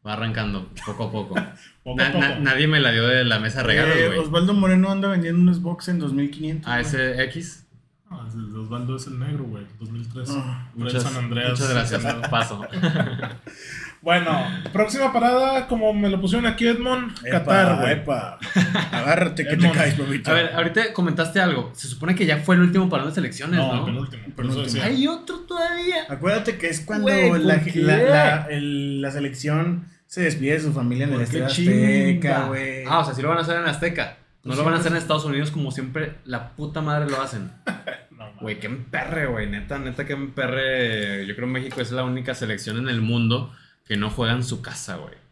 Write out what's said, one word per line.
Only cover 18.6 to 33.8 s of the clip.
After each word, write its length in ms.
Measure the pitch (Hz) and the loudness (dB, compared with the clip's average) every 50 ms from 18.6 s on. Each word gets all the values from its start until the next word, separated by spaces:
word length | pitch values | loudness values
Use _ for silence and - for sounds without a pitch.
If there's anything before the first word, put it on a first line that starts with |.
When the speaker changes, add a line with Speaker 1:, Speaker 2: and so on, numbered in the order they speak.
| - - 180 202 180 - | 2 2 0 -2 -2 -2
Speaker 3:
Agárrate 520 | - 170 - 139 165 170 175 165 - 147 151 | -4 -2 2 2 2 2 2 -2 -2 -4 -2
que 60 | 143 151 | 0 2
Speaker 2:
Edmond. 180 | 165 175 170 | 4 4 6
Speaker 3:
te 60 | 151 151 | 6 4
caes, 160 | 160 143 - | 2 2 2
papito. 360 | 147 139 139 139 135 110 - | 0 -2 -2 -4 -4 0 2
Speaker 1:
A 40 | 156 | 2
ver, 180 | 170 170 160 - | 2 2 2 0
ahorita 380 | 165 165 170 165 214 226 214 | 0 -2 0 2 0 0 0
comentaste 480 | - - 180 170 143 - 165 165 - 196 | 0 0 0 0 2 0 -2 0 2 2
algo. 300 | 185 180 147 127 117 - - | 2 4 2 0 -2 -6 -10
Se 140 | - - - | -12 -10 -10
supone 260 | - - 151 170 185 | -8 -6 0 0 2
que 120 | - 202 | 2 2
ya 100 | 156 151 147 | 2 2 0
fue 180 | - - 180 | 4 4 6
el 60 | 175 | 6
último 260 | 180 175 175 190 185 180 | 6 6 6 4 2 4
parón 180 | 160 135 135 156 | 2 0 -2 -2
de 60 | 156 | -2
selecciones, 440 | 196 147 123 - - 139 160 180 170 | -2 -4 -4 -4 -6 -4 0 0 2
Speaker 2:
No, 140 | 131 131 | 2 2
Speaker 1:
¿no? 60 | 123 123 | 0 0
Speaker 2:
el 40 | - | -2
penúltimo, 360 | - 117 131 143 - - - - - - | -2 -4 -4 -6 -8 -10 -14 -16 -14 -8
por 100 | - 120 | -6 -4
eso 100 | 127 135 | -4 -2
Speaker 3:
Penúltimo. 80 | 139 139 | -2 -2
Speaker 2:
decía. 200 | 127 117 135 185 | -2 -2 -2 0
Speaker 1:
Hay 220 | 214 269 254 269 | 0 2 2 2
otro 300 | 302 339 330 - - 392 - | 0 0 -4 -8 -10 -12 -12
todavía. 640 | 359 - 349 349 330 339 339 349 349 359 359 330 311 - | -8 -8 -4 -2 -2 -2 -2 -2 -2 -2 -2 -2 -4 -6
Speaker 3:
Acuérdate 480 | 139 123 147 185 208 220 208 240 202 - | -8 -2 0 0 0 2 0 -2 -4 -2
que 100 | 170 170 | -4 -4
es 120 | 160 156 | -4 -4
cuando 240 | - - 214 214 208 202 | -6 -4 -2 0 2 4
Speaker 1:
Güey, 200 | 196 190 180 175 | 4 6 6 6
¿por 100 | 170 165 | 4 6
Speaker 3:
la, 200 | 156 160 156 151 | 6 4 4 4
Speaker 1:
qué? 160 | 156 - - 165 | 2 0 0 2
Speaker 3:
la, 160 | - - - | 4 6 6
la, 500 | - 247 269 285 151 147 - 151 156 151 151 | 6 6 8 8 8 8 6 4 2 -2 -2
el, 500 | 147 143 143 147 143 139 143 143 143 139 | -4 -4 -2 -2 -2 -2 -2 -2 -2 -2
la 100 | 139 139 | -4 -4
selección 760 | 135 147 139 139 123 127 131 151 151 156 165 175 175 175 - - - _ _ | -2 -4 -4 -4 -4 -4 -2 0 0 2 2 0 0 -2 -6 -10 -20 _ _
se 140 | _ - 185 | _ -4 0
despide 320 | 175 160 151 156 135 139 | 0 0 0 0 0 0
de 80 | 151 160 | 0 2
su 120 | 156 151 127 | 0 0 0
familia 300 | 131 120 120 123 127 139 | 0 0 0 0 0 0
en 80 | 143 135 | 0 0
el 60 | 123 | 0
Speaker 1:
¿Por 80 | 117 117 | 0 0
qué 80 | 120 - | 0 -2
Speaker 3:
Estadio 80 | 127 | 0
Azteca, 840 | 139 - 175 175 180 202 208 214 208 - - 185 180 180 175 - 143 135 | 0 0 4 4 6 6 6 6 6 6 4 4 4 4 2 2 2 2
Speaker 1:
chinga? 120 | 135 135 131 | 2 0 0
Speaker 3:
güey. 360 | 135 135 135 135 131 131 131 | -2 -2 -4 -4 -6 -6 -2
Speaker 1:
Ah, 120 | 131 156 165 | 2 2 2
o 60 | 160 | 2
sea, 100 | 139 123 | 2 -2
sí 80 | 127 | -2
lo 80 | 139 151 | 0 0
van 80 | 165 170 | 0 0
a 20 | |
hacer 160 | 160 160 170 | 0 0 -2
en 100 | 170 170 | 0 0
Azteca. 520 | 160 143 - | -2 -2 0